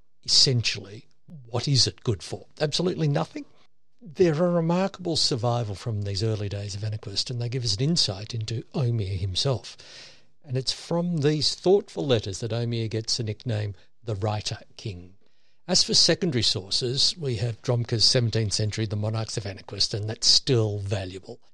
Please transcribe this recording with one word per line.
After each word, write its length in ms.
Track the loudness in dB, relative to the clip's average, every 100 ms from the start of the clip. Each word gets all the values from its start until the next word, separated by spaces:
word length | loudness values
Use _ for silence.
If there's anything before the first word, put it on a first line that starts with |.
| -20 -16
essentially, 840 | 2 6 6 4 2 -4 -8 -16 -18 -20 -20 -18 -6
what 220 | -4 2
is 180 | 4 4
it 160 | 2
good 220 | -2 -2
for? 220 | -4 -12 -12 -2
Absolutely 460 | -2 0 0 2 2
nothing? 380 | 2 -2 -6 -14 -18 -20 -20 -20 -20
They're 320 | -18 4 4
a 160 | 6 2
remarkable 640 | 2 2 2 0 -2 -2
survival 600 | 0 2 2 0 0 -2 -4
from 260 | -4 -4
these 220 | -2 -2
early 240 | -2 -2 -4
days 260 | -6 -8
of 80 | -6
Anaquist, 480 | -6 -6 -6 -6 -4
and 100 | -4
they 80 | -4
give 140 | -4
us 140 | -2 0
an 80 |
insight 500 | 2 2 0 -2 -6
into 300 | -6 -4 -6 -6
Omir 420 | -2 0 0 -2 -2
himself. 600 | -2 0 0 -2 -4 -18 -18 -18 -20 -20 -20 -20
And 120 | -6 -4
it's 160 | -2
from 460 | -6 -2 -2 0 2
these 360 | 2 2 0
thoughtful 500 | 0 4 4 2 -4
letters 360 | 2 2 2 -6
that 100 | -4
Omir 400 | -2 -2 -2 -2
gets 260 | -4 -2 -4
the 60 |
nickname 540 | -2 -4 -2 -2 -2 -8 -16 -14
the 140 | -6 -2
Writer 420 | -2 -2 -4 -8 -12 -12
King. 360 | -10 -10 -14 -20 -20 -20 -20 -20 0
As 160 | 2
for 120 | 4
secondary 480 | 4 6 4 2 2
sources, 720 | 2 0 -2 -2 -2 2 0 0
we 180 | -4 -2
have 260 | -2 -4
Dromka's 420 | 0 0 2 2
seventeenth 480 | 4 4 2 0 0
century 320 | 0 -2 -2
The 120 | -2 -2
Monarchs 420 | -2 -2 -4 -6
of 60 |
Anaquist, 500 | -6 -10 -12 -2 -2
and 160 | 0 -6
that's 160 | 0 4
still 520 | 4 6 4 4 0
valuable, 600 | -2 -4 -4 -10 -12 -16 -18